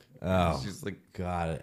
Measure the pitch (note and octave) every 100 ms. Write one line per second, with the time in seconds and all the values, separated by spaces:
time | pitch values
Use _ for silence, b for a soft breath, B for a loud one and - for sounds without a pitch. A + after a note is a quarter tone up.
0 | _ - F2+ F#2 E2+ D2 D#2+ F2 - F2
1 | - - F2+ F2 E2 D#2